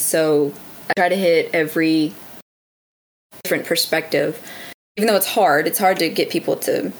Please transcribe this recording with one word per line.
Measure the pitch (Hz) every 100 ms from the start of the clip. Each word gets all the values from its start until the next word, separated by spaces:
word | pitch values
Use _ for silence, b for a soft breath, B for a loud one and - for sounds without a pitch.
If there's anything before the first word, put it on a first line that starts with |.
so | - 165 156 147 143 - - - -
I | -
try | 180
to | 190
hit | 185 165 156
every | 175 156 - 160 160 151 - - - - _ _ _ _ _ _ _ _ -
different | - 160 -
perspective. | 165 - 160 - 147 147 160 B B B - _ -
Even | 220
though | 202
it's | - -
hard, | 185 147 165
it's | -
hard | 190 185
to | 165
get | - 151
people | 165 - - -
to | - 185